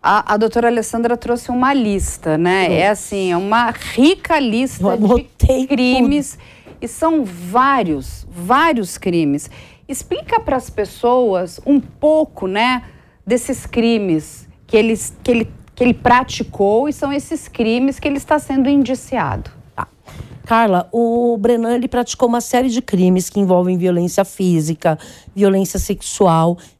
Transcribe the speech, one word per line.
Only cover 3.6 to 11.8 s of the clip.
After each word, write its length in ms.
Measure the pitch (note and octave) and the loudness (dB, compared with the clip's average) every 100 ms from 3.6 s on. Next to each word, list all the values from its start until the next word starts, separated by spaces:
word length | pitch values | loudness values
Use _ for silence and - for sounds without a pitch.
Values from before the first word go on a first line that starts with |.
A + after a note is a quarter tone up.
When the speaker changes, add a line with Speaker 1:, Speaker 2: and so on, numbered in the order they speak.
| A#3+ | 0
Speaker 1:
rica 680 | - - - C#4 F#4+ - D#4+ | -4 -10 2 4 2 0 0
lista 440 | C4 A3 C4 - | 0 0 -2 -2
Speaker 2:
Eu 60 | F#3+ | -2
anotei 720 | A#3+ G#3 B3 - _ - C4 | 2 2 2 0 _ 2 2
Speaker 1:
de 60 | C4 | 0
crimes. 640 | C#4 B3 C4 B3 C#4+ C#4 | 0 2 2 2 2 -2
Speaker 2:
tudo. 440 | - - - - - | -12 -20 -20 -20 -14
Speaker 1:
E 60 | A#3 | -14
são 380 | - D#4+ D#4+ A3+ | -2 0 0 -2
vários, 1000 | F3 F3 G#3+ C4+ C4+ F#3 D3 C3 - - | -8 -4 0 2 2 0 -2 -6 -14 -16
vários 680 | F3 F3 B3+ E4 C4+ F#3 - | -12 0 2 2 0 -4 -6
crimes. 520 | - F3 D#3 C#3+ - - - - _ | -2 0 0 -2 -6 -20 -20 -20 _
Explica 520 | C4+ - A#4+ - A#4 | -12 -6 -8 -2 -4
pras 300 | A4+ C4 B3+ | 0 -4 -4
pessoas 920 | - G3 - A#3+ B3+ A#3+ F#3 F3+ - - | -6 -6 -2 0 2 2 0 -4 -8 0
um 140 | C#4+ | 0